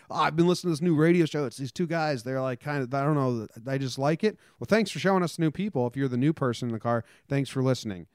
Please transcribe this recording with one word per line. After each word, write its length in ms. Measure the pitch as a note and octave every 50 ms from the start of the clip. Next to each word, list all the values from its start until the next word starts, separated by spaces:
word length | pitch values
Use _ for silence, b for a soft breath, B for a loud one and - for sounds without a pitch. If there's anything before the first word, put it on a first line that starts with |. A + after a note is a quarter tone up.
| b b
"Oh, 60 | -
I've 200 | D#3 D3+ D3+ D3+
been 100 | D#3+ E3+
listening 220 | F3 F3+ - - F3+
to 40 | D#3+
this 60 | C3+
new 140 | E3 F3+ D#3+
radio 300 | D3 D#3 E3 F3 F3+ E3
show. 200 | D3 - D3+ D3
It's 120 | A#2+ -
these 140 | - C#3 B2+ -
two 140 | - F3+
guys. 360 | D3+ E3+ E3 D#3 D3+ D3 A#2+ G#2+
They're, 180 | B2+ C3 C3
like, 200 | C3 C3 B2+ -
kind 200 | - D3+ D3 C#3+ C3
of, 100 | A#2+ C3+
I 100 | C#3 C#3
don't 120 | D3 D#3
know, 320 | C#3+ C3+ B2+ B2 A2+ G#2+ - - A#2 A2
I 100 | C3 C3+
just 220 | C#3 C3+ B2+ A#2+ C3+
like 240 | C3+ D3 E3 D#3+ -
it." 140 | G#3+ G3+ b b b b b
Well, 80 | B2 -
thanks 200 | G3+ A3 G#3+ G3
for 80 | - C#3+
showing 240 | B2 F#3 G3 F#3+ F3+
us 140 | D#3+ - -
new 120 | E3 D#3+
people. 340 | C#3 - G3 G#3+ - C3+ B2
If 100 | A#2+ -
you're 100 | C3+ C#3
the 100 | C3 B2
new 140 | A#2+ C3 D3+ D#3+
person 360 | - C#3 B2+ A#2 - B2+ A#2+
in 40 | A2+
the 60 | G#2+
car, 240 | - A#2+ A#2+ A#2 A2 b b b b
thanks 220 | b C#3 C#3 C#3 -
for 120 | - C3+
listening. 460 | B2+ C3 B2+ - - A2+ G2 F2 D#2+ -